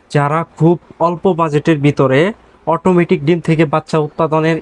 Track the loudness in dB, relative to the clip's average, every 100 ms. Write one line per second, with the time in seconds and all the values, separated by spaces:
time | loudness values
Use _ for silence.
0 | _ -2 0 -2 -6 0 0 0 -4 -2
1 | -2 0 -2 0 0 0 0 2 0 2
2 | 2 2 0 -4 _ _ -4 -2 0 0
3 | 2 0 0 -2 0 0 0 -2 -2 -4
4 | -4 -4 -2 0 0 -2